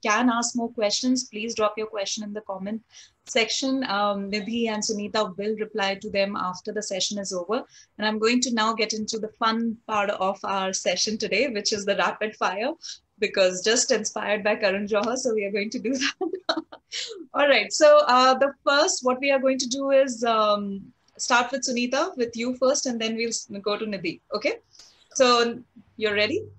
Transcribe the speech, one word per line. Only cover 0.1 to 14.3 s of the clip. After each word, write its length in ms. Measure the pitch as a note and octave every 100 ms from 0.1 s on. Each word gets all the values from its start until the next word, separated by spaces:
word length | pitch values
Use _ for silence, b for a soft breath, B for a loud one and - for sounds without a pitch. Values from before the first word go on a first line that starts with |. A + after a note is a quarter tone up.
| G#3+ B3
ask 260 | A#3 A#3 A#3+
more 140 | A#3
questions. 560 | A#3 G#3 - B3+ B3+ -
Please 280 | G#3 A3+
drop 200 | A3 G#3 A3
your 100 | A3
question 360 | G#3+ G3 -
in 100 | G#3+
the 80 | G#3
comment 400 | G#3+ F#3+ G3 A3 B B B _ -
section. 580 | A#3+ A3 - C4+ C4+
Um, 480 | B3+ G3 G#3 G3+ G3
Nidhi 380 | G#3 G3+ A#3 A3+
and 120 | G#3+
Sunita 560 | G#3 G#3 G#3 A3 G#3 F#3
will 180 | G#3 G#3+
reply 380 | G#3+ A3 G3 G3
to 140 | G#3+
them 260 | G3 G3 G#3
after 360 | F#3 F3 -
the 100 | G#3
session 380 | G3 F#3 - G3+
is 140 | F#3+
over. 300 | F#3 F3 A#3+ B B B -
And 100 | G#3+
I'm 100 | G#3+
going 220 | A3 B3
to 120 | C4
now 200 | A#3 A3
get 200 | A3 G#3+
into 260 | A3 G#3+ A3
the 80 | G#3+
fun 500 | - A3+ A3+ A#3 A3 -
part 220 | G#3+ G3+
of 300 | G#3 F#3+ G3
our 300 | G3+ G3 F#3+
session 440 | F#3+ G3+ F3+ - G#3+
today, 320 | G3+ F#3+ C#4
which 240 | G#3 G3+
is 120 | G#3 G3
the 120 | F#3+
rapid 380 | F3+ G#3 G#3+ -
fire, 360 | G3+ G3 B3 E4 B B _ _
because 440 | G3+ G3 F#3 F3+
just 280 | G#3+ A#3+ -
inspired 520 | A3 G#3+ G#3+ G#3